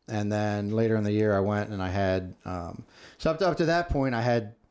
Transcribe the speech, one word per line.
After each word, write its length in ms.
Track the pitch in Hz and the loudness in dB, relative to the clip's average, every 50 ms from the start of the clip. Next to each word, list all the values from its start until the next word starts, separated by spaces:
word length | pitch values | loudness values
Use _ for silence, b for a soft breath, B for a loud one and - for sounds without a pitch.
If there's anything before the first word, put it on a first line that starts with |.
| _ - | _ -6
and 200 | 110 104 104 104 | -4 -4 -2 0
then 400 | 104 104 107 104 104 104 104 101 | 0 0 0 0 -2 -2 -2 -2
later 260 | 110 113 113 110 110 107 | 0 2 2 2 2 2
in 60 | 104 | 2
the 80 | 104 104 | 2 2
year, 200 | 107 107 107 101 | 2 4 4 4
I 40 | 98 | 2
went 300 | 95 104 104 104 104 107 | 2 2 0 0 -2 -4
and 120 | 107 95 | -4 -4
I 60 | 92 92 | -4 -2
had, 460 | 92 101 98 95 92 95 92 90 - - - | -2 0 0 2 0 0 -2 -6 -12 -12 -10
um, 400 | 95 90 87 87 82 - - - B B B B B B B | -8 -8 -8 -8 -10 -12 -14 -16 B B B B B B B
so 120 | - 160 | -2 -2
up 80 | 160 160 | 0 2
to, 80 | 196 175 | 2 0
up 100 | 151 - | 2 2
to 80 | 165 | 2
that 220 | 156 165 175 170 - | 2 2 2 2 0
point, 240 | - 143 135 131 120 | 0 0 0 0 0
I 60 | 113 | 0
had 320 | 117 123 120 117 104 107 113 _ _ _ | 2 2 2 2 0 -4 -10 _ _ _